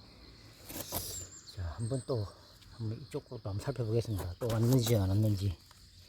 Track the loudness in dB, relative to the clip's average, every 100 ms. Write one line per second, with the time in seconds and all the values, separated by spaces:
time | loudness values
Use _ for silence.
0 | -20 -20 -20 -20 -20 -20 -12 -10 -6 -6
1 | -6 -10 -12 -16 -16 -8 -8 -6 -4 -4
2 | -2 -2 -4 -8 -20 -20 -20 -8 -6 -6
3 | -8 -10 -10 -10 -6 -6 -4 -4 0 0
4 | 0 -2 -4 -4 0 4 6 6 6 4
5 | 6 4 4 4 0 -2 -10 -20 -20 -20